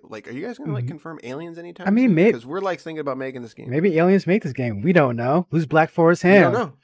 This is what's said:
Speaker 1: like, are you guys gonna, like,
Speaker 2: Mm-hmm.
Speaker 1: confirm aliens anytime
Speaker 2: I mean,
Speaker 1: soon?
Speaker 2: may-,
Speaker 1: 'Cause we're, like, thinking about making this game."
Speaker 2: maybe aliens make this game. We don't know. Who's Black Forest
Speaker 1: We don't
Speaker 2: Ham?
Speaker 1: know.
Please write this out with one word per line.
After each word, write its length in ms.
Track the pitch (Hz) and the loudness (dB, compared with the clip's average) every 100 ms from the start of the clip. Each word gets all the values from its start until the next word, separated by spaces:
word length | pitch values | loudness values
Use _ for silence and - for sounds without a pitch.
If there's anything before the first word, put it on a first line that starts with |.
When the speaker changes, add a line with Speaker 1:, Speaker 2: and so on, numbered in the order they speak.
Speaker 1:
like, 240 | - 110 - | -14 -18 -14
are 40 | |
you 140 | 127 226 | -12 -12
guys 140 | 240 | -12
gonna, 120 | 175 | -8
like, 120 | 131 | -6
Speaker 2:
Mm-hmm. 60 | 120 | -6
Speaker 1:
confirm 300 | 156 - 160 | -10 -14 -16
aliens 340 | 120 139 170 165 | -14 -12 -12 -16
anytime 300 | 175 170 185 | -18 -8 -2
Speaker 2:
I 20 | |
mean, 200 | 226 254 | 2 4
Speaker 1:
soon? 40 | |
Speaker 2:
may-, 180 | 160 214 | 4 4
Speaker 1:
'Cause 140 | 120 123 | 2 -4
we're, 160 | 185 | -6
like, 180 | 196 170 | -6 -6
thinking 200 | 165 156 | -8 -8
about 180 | 143 131 | -6 -6
making 240 | 135 131 | -8 -10
this 140 | 117 - | -14 -16
game." 160 | 110 | -6
Speaker 2:
maybe 260 | 139 190 160 | 0 2 2
aliens 300 | 180 196 160 | 4 2 2
make 160 | 214 | -2
this 100 | 147 | -2
game. 300 | 123 120 98 | -6 -4 -2
We 100 | 147 | 2
don't 220 | 170 135 117 | 4 4 0
know. 320 | 120 165 - | 0 0 0
Who's 160 | 160 139 | -2 0
Black 240 | 160 160 | 2 2
Forest 340 | - 165 175 | 2 2 4
Speaker 1:
We 60 | 175 | 6
don't 240 | 202 139 | 6 6
Speaker 2:
Ham? 0 | |
Speaker 1:
know. 200 | 226 175 - | 2 -4 -10